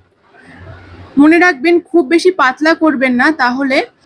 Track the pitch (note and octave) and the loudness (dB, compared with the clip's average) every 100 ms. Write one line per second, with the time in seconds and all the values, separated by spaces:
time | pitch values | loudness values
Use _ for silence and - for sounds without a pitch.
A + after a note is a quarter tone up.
0 | _ _ _ - - - - - - - | _ _ _ -20 -20 -20 -20 -20 -20 -20
1 | - C4+ D4+ E4 F4+ C4+ D#4+ F4 - E4+ | -4 2 4 4 2 0 0 -2 0 -2
2 | C4 E4 F#4 F#4 C4 C4 D#4 E4 D#4+ C4 | 0 0 0 0 -2 -2 -2 0 0 0
3 | C4 B3 D4 D#4 B3 B3+ C4+ C#4+ A#4+ _ | -2 0 0 0 -4 -2 -2 -4 -4 _